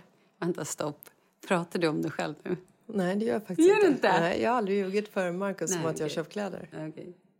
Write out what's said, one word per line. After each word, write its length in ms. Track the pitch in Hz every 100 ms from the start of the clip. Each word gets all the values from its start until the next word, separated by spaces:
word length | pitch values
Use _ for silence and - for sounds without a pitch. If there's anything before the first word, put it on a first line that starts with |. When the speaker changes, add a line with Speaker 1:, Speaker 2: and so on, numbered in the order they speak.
| - _ _ _
Speaker 1:
Vänta, 260 | 175 175 151
stopp. 440 | - 151 147 - _ _ _ -
Pratar 320 | 185 170 185
du 80 | 165
om 140 | 156
dig 100 | 160
själv 240 | 147 165 151
nu? 140 | - 180 - _ -
Speaker 2:
Nej, 220 | 214 180 202
det 100 | 226
gör 80 |
jag 140 | 233 208
faktiskt 220 | 180 339
Speaker 1:
Gör 60 | 427
du 60 |
Speaker 2:
inte. 260 | 392 269 214
Speaker 1:
inte? 120 | 185
Speaker 2:
Nej, 220 | 170 -
jag 80 | 220
har 60 | 247
aldrig 200 | 202 202
ljugit 360 | 190 196 208
för 180 | - 180
Marcus 400 | 175 202 190 160 180
om 60 |
Speaker 1:
Nej, 80 | 160
Speaker 2:
att 100 | 156
jag 60 | 156
Speaker 1:
okej. 100 | 151
Speaker 2:
köpt 160 | 156
kläder. 380 | 208 202 175 -
Speaker 1:
Okej. 440 | 160 156 156 180 175 _